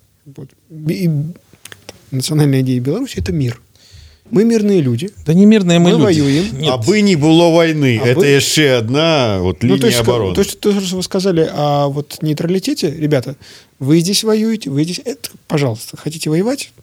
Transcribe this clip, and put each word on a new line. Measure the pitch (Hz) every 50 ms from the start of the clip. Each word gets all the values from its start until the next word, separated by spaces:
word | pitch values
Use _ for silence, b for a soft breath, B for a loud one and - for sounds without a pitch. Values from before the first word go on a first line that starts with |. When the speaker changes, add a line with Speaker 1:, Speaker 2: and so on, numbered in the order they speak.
| _ _ _ _ _ 143 139
Speaker 1:
вот, | - 139 - _ _ _ _
би-, | 160 156 156 156 196 196 185
и | 165 151 143 147 165 175 - _ _ _ _ - - - - _ - - _ _ _
национальная | 135 131 127 - 156 151 147 143 135 135
идея | 131 131 127 123
Беларуси — | 123 139 165 233 277 233 - -
это | - 190
мир. | 175 156 131 120 120 - _ _ b b b b b b b b b b b -
Мы | - 185 226
мирные | 233 233 220 208 208 202 180
люди. | 143 127 117 117 170 202 - - -
Speaker 2:
Да | 147 160
не | 185 202
мирные | 208 220 214 185 175 170 170
мы | 170 175
Speaker 1:
Мы |
Speaker 2:
люди. | 214 240 - 208 165 151
Speaker 1:
воюем. | 143 139 139 156 190 220 139 135
Speaker 2:
Нет. | 156 143
Speaker 3:
Абы | 127 123 110 160 208 214
не | 202 202 185
было | 143 143 160 160 165 170 170 160
войны. | 170 165 165 156 151 143 131 117 107
Speaker 1:
Абы | 127 120
Speaker 3:
Это | 127 160 165
еще | 143 139 139 127 - - 156 151 135 127 120
одна | 110 110 131 147 160 165 160 143 123 110 101 92
вот | 90 92 87 -
Speaker 1:
Ну, | 117 127
то | -
Speaker 3:
линия | 135 175
Speaker 1:
есть, | 226 - 120
как, | 113 120
Speaker 3:
обороны. | 123 117 104 92 87
Speaker 1:
то, | 185 202
что, | - -
то, | - - 208 202 202
что | 190 180 185
вы | 185
сказали | 180 - - 190 180 196 175 160 156 -
о | - - 147 147 143 143 143 143
вот | 139 147 143 - - -
нейтралитете, | 151 151 147 147 170 165 185 190 - 277 294 - 208 151
ребята, | 131 165 151 147 151 131 120 135 139 B B B B B B B B -
вы | 135 131 160 175
здесь | 165 185 202 - 220
воюете, | 220 214 220 214 226 226 214 - 269
вы | 139 143 156
здесь, | 175 180 - -
это, | 240 285 - - - - _ _ -
пожалуйста, | 170 147 143 123 110 113 - - -
хотите | - - 147 160 160 - 156
воевать? | 156 170 196 240 285 277 - - _ _